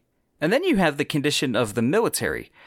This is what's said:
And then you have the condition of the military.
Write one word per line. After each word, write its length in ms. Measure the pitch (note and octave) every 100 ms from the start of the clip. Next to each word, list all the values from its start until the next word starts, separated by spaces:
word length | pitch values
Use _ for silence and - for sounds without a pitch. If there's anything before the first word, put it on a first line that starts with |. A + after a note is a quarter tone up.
| _ _ _ -
And 140 | D#3
then 100 | B3+
you 140 | F#4 A3
have 180 | E3 C#3+
the 80 |
condition 540 | C#3 D3+ C#3+ - C#3+ A2+
of 160 | A2+
the 80 | G#2
military. 680 | A#2 G3+ G3 - D#2+ A#1+ - _